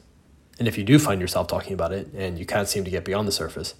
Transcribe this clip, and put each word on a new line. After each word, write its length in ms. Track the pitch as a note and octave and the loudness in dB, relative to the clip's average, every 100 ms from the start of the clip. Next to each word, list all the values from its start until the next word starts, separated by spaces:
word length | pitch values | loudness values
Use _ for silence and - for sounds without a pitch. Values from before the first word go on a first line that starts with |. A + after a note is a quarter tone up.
| - - _ - _ - | -20 -20 _ -20 _ -2
And 80 | A#2 | -2
if 100 | G#2+ | 0
you 60 | |
do 160 | G2+ C#3+ | 6 6
find 200 | G#2 F#2+ | 8 0
yourself 280 | F2+ F2 E2 | 0 -2 0
talking 260 | - - | -2 -2
about 180 | F#2+ F#2 | -2 -2
it, 220 | F#2+ - | -4 -8
and 240 | G2 F#2+ E2+ | -6 -6 -6
you 80 | F2+ | -2
can't 220 | G#2+ G2 | -2 0
seem 160 | G2+ | -2
to 80 | F#2 | -2
get 140 | F2+ F#2+ | -4 -2
beyond 220 | G2+ G2+ | -2 0
the 40 | |
surface, 420 | - D#2+ D#2+ D2+ | -2 -4 -8 -10